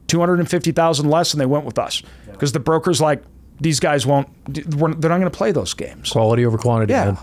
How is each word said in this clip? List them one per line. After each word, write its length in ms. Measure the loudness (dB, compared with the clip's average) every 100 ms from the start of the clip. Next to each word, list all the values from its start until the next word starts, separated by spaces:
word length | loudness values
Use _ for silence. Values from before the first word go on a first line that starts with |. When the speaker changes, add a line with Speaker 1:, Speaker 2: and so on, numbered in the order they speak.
| -4
Speaker 1:
two 120 | 0
hundred 200 | 2 2
and 100 | 0
fifty 220 | -2 0
thousand 380 | 2 2 2 2
less, 240 | 2 2
and 60 | 0
they 40 | 0
went 180 | -2 -2
with 140 | -4
us. 240 | -4 -6 -10 -20 -18
Speaker 2:
Yeah. 80 | -6
Speaker 1:
'Cause 160 | -4
the 80 | -2
broker's 400 | 0 0 0 0
like, 220 | 0 0 -6 -20 -20 -4
"These 180 | -2 0
guys 260 | 0 0 2
won't, 220 | 0 0 -8 -12
d-, 120 | -10 -6 -2
we're, 160 | 0
they're 160 | 0 0
not 100 | 2
gonna 100 | 0
play 200 | 0 -2
those 200 | -2 -4
games." 380 | -6 -10 -10 -4
Speaker 2:
Quality 340 | 0 2 2 2
over 120 | 0
quantity, 340 | 0 0 2
Speaker 1:
Yeah. 140 | 2 0
Speaker 2:
man. 120 | -2